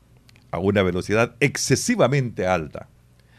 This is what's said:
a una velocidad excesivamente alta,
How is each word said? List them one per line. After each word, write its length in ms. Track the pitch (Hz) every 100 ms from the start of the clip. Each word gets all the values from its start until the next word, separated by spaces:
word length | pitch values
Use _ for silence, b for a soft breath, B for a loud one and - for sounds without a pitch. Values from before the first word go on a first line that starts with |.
| _ _ _ - -
a 60 | 85
una 260 | 95 101
velocidad 540 | 92 90 92 107 120 -
excesivamente 1080 | 143 - - 131 - 220 123 143 123 98 92
alta, 440 | 90 71 - - _ _ _ b